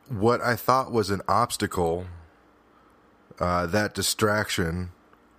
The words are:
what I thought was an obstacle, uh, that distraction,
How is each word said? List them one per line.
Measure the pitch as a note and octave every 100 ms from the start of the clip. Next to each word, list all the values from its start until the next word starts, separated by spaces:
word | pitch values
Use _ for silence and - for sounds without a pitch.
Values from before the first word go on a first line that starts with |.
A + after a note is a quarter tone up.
| -
what | A#2 A2 A#2+
I | A#2+ A2+
thought | - B2+ B2+
was | A#2 F#2+
an | G2 -
obstacle, | G2 A#2+ - G2+ - E2+ E2+ F2+ E2+ - _ _ _ _ _ _ _ _ _ _ -
uh, | F2 F2 F2
that | G2+ G#2
distraction, | - F#2 - G#2+ G#2 G#2 - E2+ F2 F2+ - _ _ _